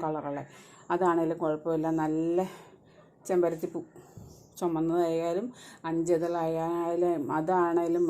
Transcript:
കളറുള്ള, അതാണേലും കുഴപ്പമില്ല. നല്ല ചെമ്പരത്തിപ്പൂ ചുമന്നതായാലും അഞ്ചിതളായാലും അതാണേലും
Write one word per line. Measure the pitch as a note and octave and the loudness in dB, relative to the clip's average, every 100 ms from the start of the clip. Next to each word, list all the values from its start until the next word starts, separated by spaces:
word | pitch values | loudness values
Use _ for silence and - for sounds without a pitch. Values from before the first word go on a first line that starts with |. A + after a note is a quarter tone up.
കളറുള്ള, | D#3+ D3+ D3 C#3+ C#3 - - - - | -2 -4 -4 -6 -8 -16 -20 -16 -2
അതാണേലും | F3 F3+ E3+ D#3+ E3 | 2 4 4 2 0
കുഴപ്പമില്ല. | E3 D#3 E3 D#3+ D#3+ D#3+ | 0 0 0 0 2 0
നല്ല | D#3 D#3 E3 F3 F#3 - - - - - - _ - | 0 0 0 0 0 -6 -20 -20 -20 -20 -20 _ -2
ചെമ്പരത്തിപ്പൂ | F#3 E3+ E3 E3+ E3+ - - - - - - - - | 2 2 0 -6 -8 -12 -16 -20 -20 -20 -20 -20 -6
ചുമന്നതായാലും | F3+ D#3+ E3 E3+ E3+ E3 E3 F3 B3 - - - E3 | -2 0 0 2 2 0 0 -2 -4 -10 -20 -12 -4
അഞ്ചിതളായാലും | E3 E3 E3 E3+ E3+ D#3+ D#3+ E3 E3+ E3+ E3+ F3 E3 C#3+ D3+ | -2 2 2 2 0 0 -2 -2 -2 -2 0 2 0 0 -2
അതാണേലും | D#3+ F#3 F3 E3+ E3+ F3 E3+ | 2 2 4 2 2 2 2